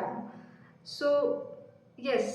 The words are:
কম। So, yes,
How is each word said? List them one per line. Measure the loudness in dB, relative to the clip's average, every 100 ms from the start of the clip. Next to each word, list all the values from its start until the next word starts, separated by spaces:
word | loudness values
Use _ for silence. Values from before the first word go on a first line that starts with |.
কম। | -2 -4 -8 -12 -18 -20 -20 -20 -14 -2
So, | 4 4 4 0 -4 -12 -18 -20 -20 -8 0
yes, | 2 2